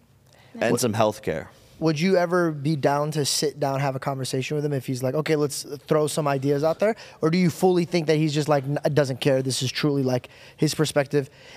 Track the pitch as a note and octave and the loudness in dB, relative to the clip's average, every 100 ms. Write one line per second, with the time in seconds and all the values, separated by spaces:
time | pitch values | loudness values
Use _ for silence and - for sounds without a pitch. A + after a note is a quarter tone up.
0 | _ _ _ - - A#3 A2+ - A#2+ A2 | _ _ _ -20 -20 -4 -2 0 0 2
1 | G#2+ - - D#2+ - - - - D#3+ D3 | 0 0 -6 -6 -8 -18 -20 -2 -2 0
2 | F#3+ F#3 F3 F3+ E3+ D3 C#3+ D3+ C#3+ C#3+ | 2 2 2 0 0 -2 -2 0 2 2
3 | D3+ D3+ C3 - D3+ D3 C#3+ C3+ C#3 C3 | 0 -2 -2 -2 -4 -2 -2 -2 -2 -4
4 | C#3+ C3+ B2+ C3+ B2+ D3+ D3 C3+ C3 B2 | -6 -6 -4 -4 -2 -2 -2 -2 -4 -2
5 | B2+ D3 D3+ D3+ D3 - - C#3+ - D#3 | -2 0 0 0 0 -4 -10 -10 0 0
6 | D3+ - D3 C#3 C#3 C#3+ D#3+ E3 G#3 A#3 | 2 0 0 0 0 0 0 0 0 -2
7 | - - D#3+ F3+ F3 - F#3 F3+ F3 F3 | -10 -2 0 4 2 4 2 4 2 0
8 | D3+ D#3 D#3 D3 C#3+ C#3+ C3+ D3 - C#3+ | 2 2 2 0 2 0 0 -2 2 2
9 | C3+ B2 D3 C3 C3 A#2+ B2+ - D3+ C#3 | 2 0 2 2 0 -2 -4 -2 0 0
10 | B2+ B2+ - - - - D#3 - D3 D3 | 0 -2 -4 -18 -20 -2 0 2 0 0
11 | C3+ D3 C#3 - - | 0 -2 -2 -10 -20